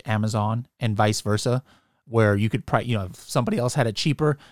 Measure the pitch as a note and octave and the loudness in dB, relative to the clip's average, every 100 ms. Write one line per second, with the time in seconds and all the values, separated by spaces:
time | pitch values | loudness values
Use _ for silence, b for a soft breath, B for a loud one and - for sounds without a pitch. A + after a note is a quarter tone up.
0 | - A2 G#2+ G#2+ G#2 A#2 B2 - A#2+ G#2 | -2 0 0 0 0 -2 -6 -4 -2 2
1 | G#2+ G#2+ G#2 G#2 B2+ B2 b b b b | 2 2 0 0 0 -2 b b b b
2 | - A2+ G#2+ G2+ G#2+ B2 - A#2 A#2+ A2+ | -4 2 4 4 0 -2 -2 -2 0 -4
3 | F#2 - - C#3 B2 G#3+ B2 C#3+ A#2+ G#2 | -4 -10 -6 -2 0 0 -2 0 -2 0
4 | D#3+ - D3+ C#3+ b | -2 0 0 -2 b